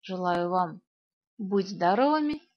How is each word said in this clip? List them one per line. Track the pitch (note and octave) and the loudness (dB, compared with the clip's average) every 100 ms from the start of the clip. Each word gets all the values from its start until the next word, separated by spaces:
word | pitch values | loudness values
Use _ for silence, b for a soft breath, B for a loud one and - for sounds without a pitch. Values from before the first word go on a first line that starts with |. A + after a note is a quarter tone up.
Желаю | - F#3 F3+ F3 F3 | -8 -4 0 0 0
вам | F#3 F3 F3+ _ _ _ _ _ - | 0 -2 -6 _ _ _ _ _ -12
быть | G3 G3+ F#3+ | -2 0 -2
здоровыми | F#3+ F3 G3+ C#4 D#4 D4+ D4+ _ | 0 2 4 4 2 0 -4 _